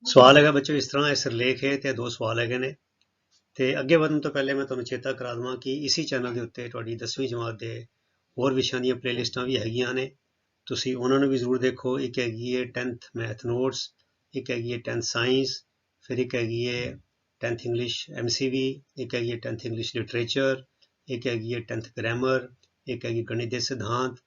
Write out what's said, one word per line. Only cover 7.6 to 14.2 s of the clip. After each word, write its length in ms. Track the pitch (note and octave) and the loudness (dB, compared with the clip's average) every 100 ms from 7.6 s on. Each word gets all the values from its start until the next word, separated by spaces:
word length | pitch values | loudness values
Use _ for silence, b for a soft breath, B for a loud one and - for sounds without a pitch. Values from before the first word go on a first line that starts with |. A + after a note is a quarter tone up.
| A2+ A2+ A#2 _ _ _ _ - | -10 -10 -14 _ _ _ _ -2
ਹੋਰ 160 | C3 | 0
ਵਿਸ਼ਿਆਂ 280 | C3 C3 B2+ | 2 0 0
ਦੀਆਂ 140 | B2+ B2 | 0 0
ਪਲੇਲਿਸਟਾਂ 500 | B2+ A#2+ A#2+ - B2 | -2 -2 -4 -4 -2
ਵੀ 120 | B2+ | -2
ਹੈਗੀਆਂ 360 | G#2+ A#2+ B2 | -2 -2 -2
ਨੇ, 220 | B2+ C3 _ _ _ _ _ - | -2 -4 _ _ _ _ _ -8
ਤੁਸੀਂ 300 | C3 C3 B2+ | -4 -2 -2
ਉਹਨਾਂ 240 | B2 C3+ | 2 4
ਨੂੰ 100 | C#3 | 4
ਵੀ 80 | C3+ | 2
ਜ਼ਰੂਰ 200 | A#2+ B2+ | 2 2
ਦੇਖੋ। 420 | B2+ B2+ B2+ C3 | 2 0 -4 -2
ਇੱਕ 200 | C3 A#2+ | -2 -2
ਹੈਗੀ 380 | A#2+ A2+ A#2+ B2+ | -4 -4 -4 -2
ਹੈ 80 | B2 | -2
ਟੈਂਥ 400 | B2 B2 A#2+ - A#2+ | -4 -6 -8 -10 -8
ਮੈਥ 300 | A2+ A2+ A#2+ | -8 -6 -4
ਨੋਟਸ, 480 | A#2 C3 B2+ - _ _ _ | 0 0 -2 -10 _ _ _